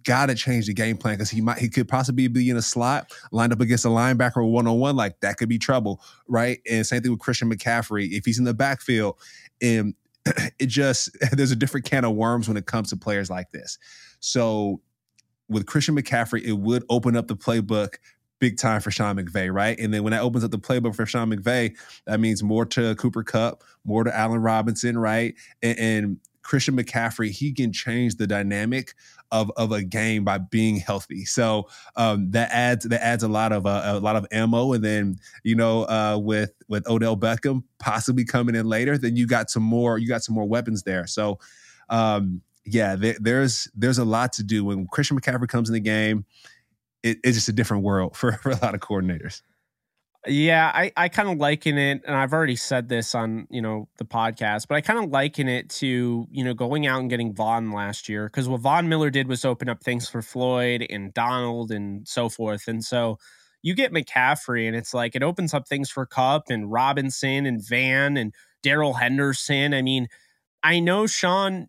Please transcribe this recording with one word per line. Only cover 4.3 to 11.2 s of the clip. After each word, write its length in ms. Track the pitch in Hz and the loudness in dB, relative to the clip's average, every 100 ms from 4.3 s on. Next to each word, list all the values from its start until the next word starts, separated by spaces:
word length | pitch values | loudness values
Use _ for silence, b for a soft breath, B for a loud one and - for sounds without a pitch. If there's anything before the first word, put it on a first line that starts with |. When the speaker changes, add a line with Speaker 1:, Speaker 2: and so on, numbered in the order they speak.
| 123 113 | 2 2
Speaker 1:
one-on-one, 460 | 117 117 117 135 135 | 4 4 4 2 2
like, 240 | 104 - | 0 -2
that 180 | 101 104 | -4 -2
could 120 | 113 | 0
be 100 | 117 | 0
trouble, 420 | - 131 104 98 B B - | 2 0 0 -4 B B -2
right? 320 | 117 120 127 - | 0 2 -2 -2
And 200 | 113 107 | 0 0
same 160 | 123 | 0
thing 80 | 123 | 0
with 80 | 110 | -2
Christian 320 | - 120 117 | 0 0 0
McCaffrey. 640 | 110 123 117 113 107 98 | 0 0 0 0 -2 -2
If 120 | 101 113 | -2 0
he's 140 | 117 | 2
in 60 | 123 | 2
the 100 | 113 | 2
backfield, 640 | 139 139 - 117 104 - B B B - | 0 0 0 0 0 -4 B B B -2
and 320 | 123 113 107 - _ _ - | 2 2 2 -4 _ _ -2
<clears throat> 340 | - - - | 0 -2 -2
it 60 | 135 | -2
just, 500 | 117 139 127 - - | 2 2 2 -2 -2